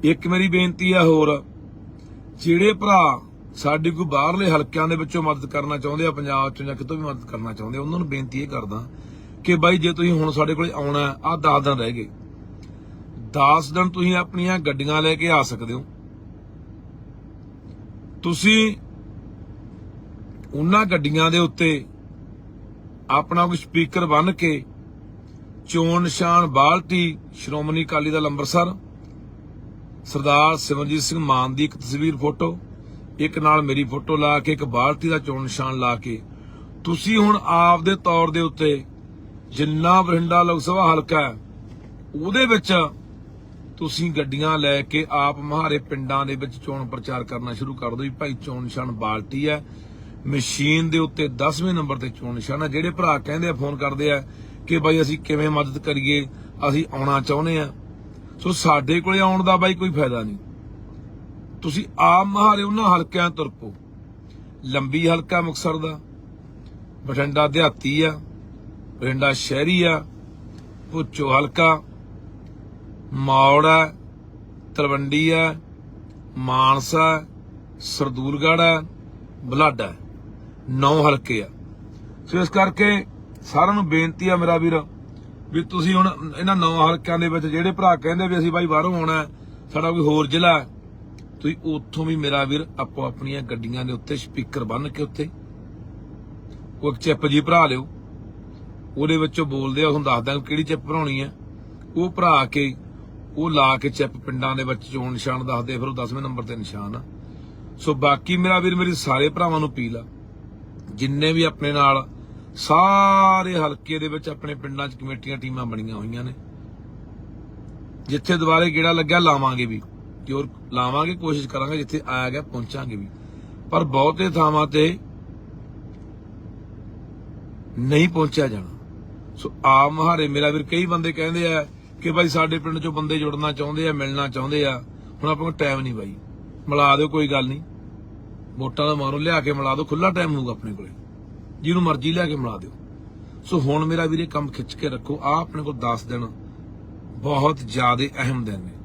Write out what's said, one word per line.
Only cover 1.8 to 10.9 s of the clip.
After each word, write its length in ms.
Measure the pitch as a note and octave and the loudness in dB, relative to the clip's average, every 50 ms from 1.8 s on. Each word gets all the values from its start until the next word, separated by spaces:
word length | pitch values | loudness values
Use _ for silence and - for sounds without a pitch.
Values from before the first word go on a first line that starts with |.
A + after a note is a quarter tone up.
| - - - - - - - - - - - - | -18 -18 -18 -18 -18 -18 -18 -18 -18 -18 -18 -6
ਜਿਹੜੇ 340 | - E3+ E3 E3+ F#3+ G#3+ G#3+ | 0 2 4 6 6 4 4
ਭਰਾ 480 | - G#3 G#3 G3+ F#3 E3+ D3 C3 A#2+ - - - - - - - | 4 4 6 6 8 8 6 4 0 -6 -16 -20 -20 -20 -18 -16
ਸਾਡੇ 360 | - - C#3+ D3 D#3 D#3 E3+ | -4 0 0 0 2 2 0
ਕੋਈ 140 | E3 D#3+ F3+ | 0 0 -2
ਬਾਹਰਲੇ 440 | D#3 C#3+ C#3 C#3+ D#3+ F3 F#3+ G3 F3+ | 0 2 2 2 2 2 2 2 4
ਹਲਕਿਆਂ 360 | D#3+ D3+ D3 B2 - D#3+ D#3 D#3+ | 4 4 2 0 -2 0 0 2
ਦੇ 80 | E3 | 0
ਵਿੱਚੋਂ 280 | D#3+ D#3+ C#3+ - F3 D#3+ | 0 -2 -2 -2 0 0
ਮਦਦ 220 | D#3 D3+ C#3 C3 | 0 0 0 -4
ਕਰਨਾ 320 | C3 B2+ D3 C#3+ D3 D3 C#3+ | -4 -4 -4 -2 -2 -4 -4
ਚਾਹੁੰਦੇ 280 | B2 C#3+ D3 D#3 E3 | -2 -4 -2 0 0
ਆ, 60 | E3 | 0
ਪੰਜਾਬ 420 | D3 C#3 D3 C#3 C#3 C3+ C3+ C#3 C3 | 0 -2 -4 -2 0 0 0 0 -2
ਚੋਂ 120 | - C#3 | -6 -8
ਜਾਂ 100 | C#3 C3+ | -8 -6
ਕਿਤੋਂ 220 | B2 C#3+ B2+ D#3+ D#3 | -8 -6 -6 -6 -6
ਵੀ 60 | D#3 | -6
ਮਦਦ 220 | D3 C3+ B2 A#2 | -6 -8 -8 -10
ਕਰਨਾ 280 | A#2 - A2+ A2 A#2 A2 | -10 -10 -8 -8 -8 -8
ਚਾਹੁੰਦੇ 240 | G#2+ G#2+ A2+ B2 C3+ | -8 -8 -8 -6 -6
ਆ, 40 | |
ਉਹਨਾਂ 180 | C#3+ D3+ E3 F3 | -4 -4 -2 -2
ਨੂੰ 100 | F3 D3 | -2 -2
ਬੇਨਤੀ 320 | C#3 C#3 C3+ B2 A#2+ C3+ | -4 -4 -6 -6 -6 -6
ਇਹ 60 | C#3+ C#3+ | -6 -4
ਕਰਦਾ 400 | C3+ B2+ B2+ F#2+ G#2 A2 A#2 - - - - - - - - - - - - | -6 -6 -6 -6 -6 -8 -8 -10 -14 -16 -16 -16 -18 -18 -18 -18 -18 -6 2
ਕਿ 120 | - F3+ | 2 4
ਬਾਈ 220 | E3+ D#3 F3 F3+ F3+ | 6 6 6 6 6
ਜੇ 160 | D3+ F3 E3 | 4 2 2
ਤੁਸੀਂ 180 | D#3+ F3 F3 | 2 4 4
ਹੁਣ 200 | E3+ D#3+ D#3 D#3 | 4 4 2 2
ਸਾਡੇ 240 | C#3+ C#3 D#3 D3+ D#3+ | 2 2 2 2 2
ਕੋਲੇ 160 | D3+ E3+ E3+ | 0 -2 -2
ਆਉਣਾ, 440 | - C#3+ C#3+ C#3+ | -2 -4 -2 0